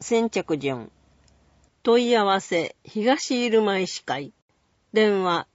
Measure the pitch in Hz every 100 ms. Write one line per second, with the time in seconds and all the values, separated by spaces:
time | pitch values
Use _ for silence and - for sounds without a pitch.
0 | - 233 226 196 - 151 139 127 107 _
1 | _ _ _ _ _ _ _ _ - 233
2 | 240 233 202 196 - 175 156 - - 220
3 | 220 285 - 247 240 220 208 196 180 -
4 | - 135 143 _ _ _ _ _ _ 220
5 | 208 196 180 170 -